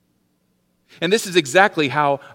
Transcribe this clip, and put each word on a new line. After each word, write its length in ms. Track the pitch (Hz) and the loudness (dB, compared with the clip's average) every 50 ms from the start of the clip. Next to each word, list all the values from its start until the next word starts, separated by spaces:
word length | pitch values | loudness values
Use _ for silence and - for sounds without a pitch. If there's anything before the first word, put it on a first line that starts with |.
| _ _ _ _ _ _ _ _ _ _ _ _ _ _ _ _ _ _ - - | _ _ _ _ _ _ _ _ _ _ _ _ _ _ _ _ _ _ -12 -8
And 120 | 165 170 | -4 -2
this 140 | 202 226 - | -2 -2 -2
is 100 | 202 175 | 0 0
exactly 520 | 180 156 131 139 185 196 208 202 165 151 131 | 0 0 2 2 2 2 2 2 -2 -2 -2
how 320 | 131 151 147 143 139 135 - - | -2 -2 -2 -2 -2 -4 -6 -14